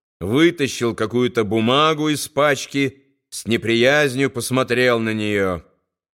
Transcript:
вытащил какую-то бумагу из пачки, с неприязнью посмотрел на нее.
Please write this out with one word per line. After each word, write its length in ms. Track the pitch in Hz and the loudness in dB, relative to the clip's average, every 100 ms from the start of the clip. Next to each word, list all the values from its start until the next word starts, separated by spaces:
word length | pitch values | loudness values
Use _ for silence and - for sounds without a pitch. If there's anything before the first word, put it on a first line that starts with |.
| _ _ | _ _
вытащил 760 | 90 131 170 170 135 - 117 104 | -2 2 2 2 -4 -2 -4 -2
какую-то 480 | 110 120 123 120 | -2 0 0 0
бумагу 680 | 101 110 110 135 156 151 151 | 0 0 2 2 2 0 -2
из 180 | 147 - | -2 -4
пачки, 760 | - 147 135 - 139 135 135 _ _ _ | 0 0 0 -2 -2 -2 -4 _ _ _
с 160 | - - | -10 -2
неприязнью 840 | 113 107 117 123 147 147 127 135 | -2 2 2 4 4 2 0 -4
посмотрел 680 | 120 113 127 117 120 127 117 | -4 -2 -2 0 0 2 0
на 140 | 110 | -2
нее. 480 | 110 107 104 95 87 - _ _ _ _ | -4 -2 0 -2 -4 -8 _ _ _ _